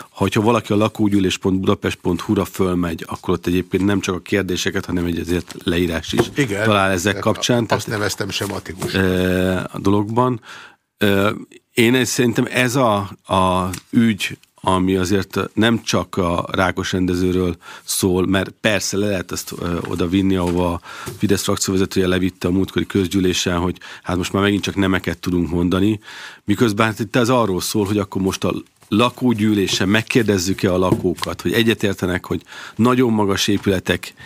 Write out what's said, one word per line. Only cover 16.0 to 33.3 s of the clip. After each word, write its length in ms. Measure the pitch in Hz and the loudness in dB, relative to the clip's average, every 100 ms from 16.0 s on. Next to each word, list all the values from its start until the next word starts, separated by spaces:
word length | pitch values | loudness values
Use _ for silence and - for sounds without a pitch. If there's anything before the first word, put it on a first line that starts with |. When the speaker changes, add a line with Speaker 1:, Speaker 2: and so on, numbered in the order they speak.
| 85 - | -2 -2
Speaker 1:
a 300 | 87 87 - | 0 -2 -2
Rákos 420 | - 92 87 92 | 0 0 0 -2
rendezőről 640 | 95 92 90 92 90 90 85 - - | -2 0 0 0 0 0 -4 -12 -16
szól, 420 | - - 98 90 92 | -8 -2 2 2 2
mert 240 | 95 90 - | 0 -2 -2
persze 360 | 117 101 - 98 | 0 0 0 -2
le 100 | 104 | -2
lehet 260 | 95 85 | -2 -4
ezt, 200 | - - - | -8 -10 -8
ö, 180 | 87 85 95 | -4 -4 -4
oda 200 | 90 87 | -4 0
vinni, 280 | 95 95 92 | 2 2 2
ahova 360 | 87 87 87 | 0 0 0
a 80 | 87 - - - - | -2 -8 -14 -14 -4
Fidesz 240 | 104 98 | 0 2
frakcióvezetője 640 | - 98 - 95 95 95 92 | 0 -2 0 0 0 0 2
levitte 420 | 90 92 - 92 | 2 0 -2 0
a 20 | |
múltkori 360 | 92 92 - 80 | 0 0 -2 -2
közgyűlésen, 720 | 101 90 98 92 87 - 87 | 0 0 2 2 0 0 0
hogy 180 | 90 85 - - | -2 -4 -12 -12
hát 140 | - 90 | -4 -4
most 160 | 90 | -2
már 100 | 98 | 0
megint 200 | 101 101 | 2 2
csak 120 | 98 | -2
nemeket 440 | 92 95 92 - 82 | 0 0 0 -2 -6
tudunk 320 | - 87 80 | -2 -2 0
mondani, 500 | 87 87 92 101 107 - - - - | 0 0 2 2 0 -6 -18 -18 -10
miközben 420 | - 101 120 101 110 | -4 2 2 2 0
hát 120 | 104 | 0
itt 180 | 107 135 | -2 0
ez 120 | 117 | 2
arról 320 | 127 107 92 | 4 2 0
szól, 240 | - 110 | -2 -2
hogy 140 | 98 104 | 0 0
akkor 240 | 95 101 | -2 -2
most 220 | 95 90 | -2 0
a 100 | 98 - - _ - | -2 -4 -8 _ -2
lakógyűlésen 1000 | 104 120 - 127 110 110 104 92 - 95 | 2 2 2 0 2 2 2 0 0 2
megkérdezzük-e 840 | 110 - 131 107 98 87 95 101 | 2 2 2 2 2 0 0 2
a 60 | 90 | 2
lakókat, 600 | 92 - 92 82 - 87 | 0 0 -2 -2 -6 -6
hogy 120 | 87 | -2
egyetértenek, 720 | 113 113 104 104 95 92 90 | 0 2 2 0 -2 -2 -4
hogy 180 | - 92 - - - - | -4 -6 -8 -16 -10 0
nagyon 360 | 117 127 127 | 2 4 4
magas 360 | 110 101 | 2 2